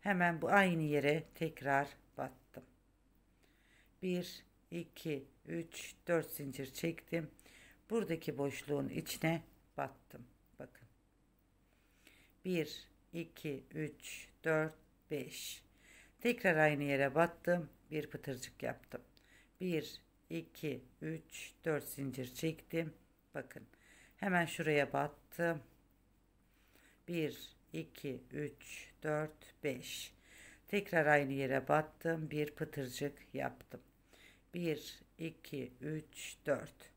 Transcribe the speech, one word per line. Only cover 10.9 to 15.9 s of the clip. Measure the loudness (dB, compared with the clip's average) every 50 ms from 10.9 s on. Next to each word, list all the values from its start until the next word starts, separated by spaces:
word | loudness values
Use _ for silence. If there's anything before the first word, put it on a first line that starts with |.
| _ _ _ _ _ _ _ _ _ _ _ _ _ _ _ _ _ _ _ _ _ _ _ -20 -20 -20 -20 _ _ _ _
Bir, | 0 0 2 0 0 -4 -12 -14 -18 _ _ _ _ -8
iki, | -8 -8 -8 -10 -8 -6 -6 -6 -6 -8 -10
üç, | -6 -4 -4 -4 -6 -10 -14 -14 -12 -12 -14 -16 -20 _ 0
dört, | 2 4 4 4 2 -2 -8 -20 _ _ _ _ _
beş. | -6 -6 -6 -6 -10 -10 -10 -10 -10 -12 -16 _ _ _ -20 -20